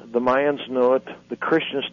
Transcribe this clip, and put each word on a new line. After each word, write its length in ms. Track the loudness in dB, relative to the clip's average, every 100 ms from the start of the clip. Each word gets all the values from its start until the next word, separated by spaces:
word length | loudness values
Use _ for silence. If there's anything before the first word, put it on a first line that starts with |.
| -4
The 80 | -2
Mayans 500 | 2 2 2 -2 -4
knew 240 | 2 4
it. 140 | 2 0 -16 -14
The 80 | -8
Christians 500 | 0 0 0 -6 -4